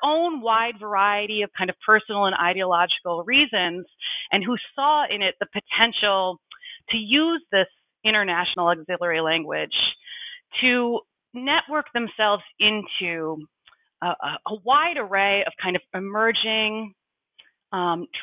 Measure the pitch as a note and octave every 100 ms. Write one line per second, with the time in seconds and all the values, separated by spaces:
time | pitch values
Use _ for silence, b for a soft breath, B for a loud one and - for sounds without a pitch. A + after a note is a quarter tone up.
0 | C#4 D#4 F4 D4+ A3+ A3+ A#3 G#3+ G#3 G3+
1 | G3+ G#3 G#3 G#3+ G3+ - F3+ - - G#3+
2 | - G3+ G3 F#3+ F3 F#3 F#3 E3+ F3 -
3 | F3+ E3+ E3+ F3 C#4+ G#3+ F3+ F3 F3+ _
4 | B B B G3 F#3+ A#3+ - - C#4+ D4+
5 | C#4+ G3+ F#3+ - - G3+ - - A#3 -
6 | G#3 F#3+ F#3 F3 _ B B B - A3+
7 | G#3 C#4 D#4+ E4 - G3 F#3 _ _ _
8 | A3 G#3+ G3 E3+ F3 F#3 E3+ E3+ D#3 F3
9 | F3 E3 D#3+ E3 D3+ D3+ D#3 - - -
10 | B B B B _ - B3+ B3 A#3+ A#3
11 | - _ _ B3 C4 D#4 - D4+ - A#3+
12 | A3+ - G#3+ G3+ - _ G#3 G#3+ F3+ -
13 | F3+ E3 D#3 D#3+ D3+ _ - b b _
14 | F3 - - - - G#3+ G3 C#4 E4 D#4
15 | G3+ G3 G3 G3+ - - F#3 F3+ - F#3
16 | G3 G#3 A3+ A3 A3 A3 G#3+ G#3+ G#3+ -
17 | _ _ _ _ b _ _ F#3 F3 E3+
18 | F3 -